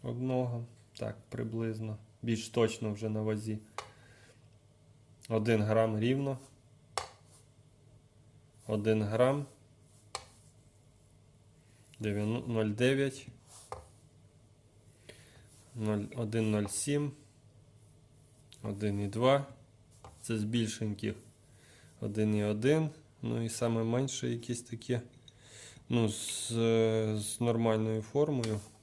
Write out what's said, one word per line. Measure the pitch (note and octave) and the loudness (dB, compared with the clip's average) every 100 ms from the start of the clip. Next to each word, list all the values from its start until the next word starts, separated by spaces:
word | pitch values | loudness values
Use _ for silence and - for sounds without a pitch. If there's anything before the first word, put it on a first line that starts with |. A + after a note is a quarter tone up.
Одного. | B2+ A#2+ B2+ B2+ B2+ A#2+ A#2 - - - | -6 -4 -2 0 0 -4 -8 -16 -20 -8
Так, | A2 G#2+ - | -8 -8 -10
приблизно. | A#2 A2+ A2+ A2+ A2 A2 A2 - - | -6 -4 -2 -4 -4 -6 -8 -14 -8
Більш | A#2 A2 - | -2 -2 0
точно | B2+ A2+ - A2 | 2 2 2 -4
вже | G#2+ A2 | -2 -2
на | G#2+ | 0
вазі. | G#2+ G#2+ A2 G#2+ - - - - - - - - - - - _ - - - - - | 0 -2 -2 -6 -8 -14 -14 -20 -20 -20 -20 -20 -20 -20 -20 _ -20 -20 -20 -20 -2
Один | A2+ G#2+ A2 | 0 4 4
грам | G#2+ A2 A2+ G#2+ | 4 4 4 2
рівно. | A#2 C3+ C#3 C3 - - - - - - - - - - - - - - - - - - - - - - - | 2 2 0 -4 -10 -20 -20 -20 -10 -8 -8 -18 -20 -20 -20 -20 -20 -20 -20 -20 -20 -20 -20 -20 -20 -18 -4
Один | A2 G#2+ G#2+ | 0 4 2
грам. | G#2 A2 B2+ C#3+ C#3+ - - - - - - - - - - - - - - - _ _ - _ - - - - - - | 2 4 4 4 -4 -14 -20 -20 -20 -20 -14 -14 -14 -20 -20 -20 -20 -20 -20 -20 _ _ -20 _ -20 -20 -20 -20 -20 -6
Дев'яно-, | G#2+ G#2 G#2+ A#2+ B2 | -2 0 -2 -2 -2
нуль | A2+ A2 | 0 0
дев'ять. | G#2 B2 C3+ C#3 C3 - - - - - - - - - - - - - - - - - - - - - - - - - | 2 2 4 0 -4 -16 -20 -20 -20 -14 -16 -16 -20 -20 -20 -20 -20 -20 -20 -20 -20 -20 -20 -20 -20 -20 -20 -20 -20 -16
Нуль, | A#2+ G#2+ G#2+ G#2+ B2 | -4 0 0 -2 -6
один | A2 A2+ A2 | -2 0 2
нуль | G#2+ G2+ | 2 0
сім. | - - C#3+ D3 - - - - - - - - - - - - - - - | -2 0 0 0 -6 -20 -20 -20 -20 -20 -20 -20 -20 -20 -20 -20 -20 -20 -10
Один | A2 G2+ G#2 G2+ | -8 -2 -2 -2
і | G2+ | -4
два. | G#2+ B2+ C#3 C#3 - - - - - - - | 2 4 4 0 -14 -20 -20 -20 -20 -20 -14
Це | - A2 | -4 -2
з | |
більшеньких. | G#2+ A#2 A2 - A2 G2+ G#2+ G#2 - - - - - - - - | 0 0 0 -2 -4 -2 -4 -6 -14 -20 -20 -20 -20 -20 -20 -8
Один | A2 G#2 G#2+ | -4 0 2
і | G#2+ | 2
один. | G#2 G#2+ B2+ D#3 D#3 - - - | 2 2 4 2 2 -6 -20 -10
Ну | A#2 A#2 | -4 -2
і | A2+ | -4
саме | - A#2 A2+ | -2 0 2
менше | A2+ B2 C3+ - B2 | 2 0 0 -2 -4
якісь | A#2+ A#2+ B2 | -4 -4 -6
такі. | - A2+ - A#2+ - - - - - - - - - | -6 -12 -2 -4 -4 -20 -20 -20 -20 -20 -20 -20 -2
Ну, | A#2 A2 | 2 2
з, | G2+ - - - A2+ A2+ A2+ A2+ A2 A2 G#2+ | 0 -6 -6 -2 2 4 6 6 4 2 0
з | G#2+ - | -4 0
нормальною | A#2+ A#2 A2+ A2 A2 A2 | 2 4 4 4 2 -2
формою. | G#2+ C#3+ D3 C3+ A2+ G#2+ - - | -2 0 2 2 0 -2 -6 -20